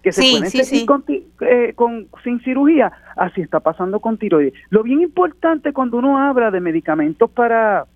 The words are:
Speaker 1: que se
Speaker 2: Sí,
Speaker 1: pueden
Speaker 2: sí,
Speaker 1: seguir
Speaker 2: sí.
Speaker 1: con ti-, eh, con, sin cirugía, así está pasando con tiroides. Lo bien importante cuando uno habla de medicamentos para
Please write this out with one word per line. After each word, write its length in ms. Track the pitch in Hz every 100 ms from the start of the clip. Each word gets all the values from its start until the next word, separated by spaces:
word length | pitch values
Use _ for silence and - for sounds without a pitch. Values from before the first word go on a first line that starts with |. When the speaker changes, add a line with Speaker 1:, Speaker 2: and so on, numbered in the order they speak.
Speaker 1:
que 80 | 196
se 120 | 185
Speaker 2:
Sí, 80 | 254
Speaker 1:
pueden 180 | 233 185
Speaker 2:
sí, 140 | 254
Speaker 1:
seguir 160 | 262 254
Speaker 2:
sí. 60 | 226
Speaker 1:
con 160 | 277
ti-, 240 | - 277 - _
eh, 320 | - 247 233
con, 320 | - 233 233 190 -
sin 160 | 247 240
cirugía, 500 | 254 254 285 320 202 - -
así 280 | - 185 -
está 180 | 156 160
pasando 400 | 156 165 185 208
con 160 | 226 220
tiroides. 380 | 208 165 139 - -
Lo 120 | 208
bien 200 | 226 277
importante 720 | 349 - 359 - 330 311 294
cuando 240 | 277 254 233
uno 180 | 269 269
habla 340 | 277 254 226
de 100 | 185
medicamentos 720 | 175 165 160 156 151 160 233
para 540 | - 233 226 220 190 131